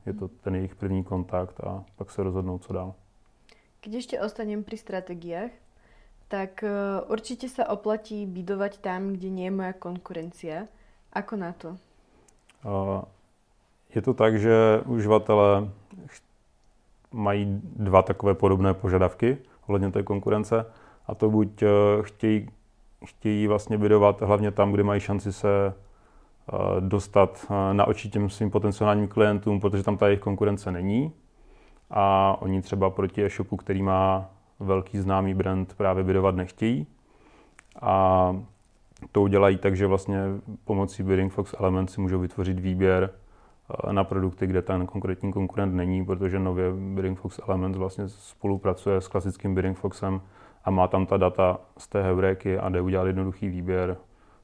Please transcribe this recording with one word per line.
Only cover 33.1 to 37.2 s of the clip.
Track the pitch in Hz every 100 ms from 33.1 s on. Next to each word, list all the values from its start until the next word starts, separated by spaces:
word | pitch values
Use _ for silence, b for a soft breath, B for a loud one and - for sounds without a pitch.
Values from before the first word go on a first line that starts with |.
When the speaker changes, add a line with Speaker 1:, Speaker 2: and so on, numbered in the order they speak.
| -
Speaker 1:
e-shopu, | 101 - 95 95
který | - 95
má | 95 95 95 95 95 - _ -
velký | 98 95 92 101
známý | 95 95 98
brand, | 95 92 95 92
právě | - 98 92
bidovat | 95 95 95
nechtějí. | 92 90 - 113 135 151 _ b b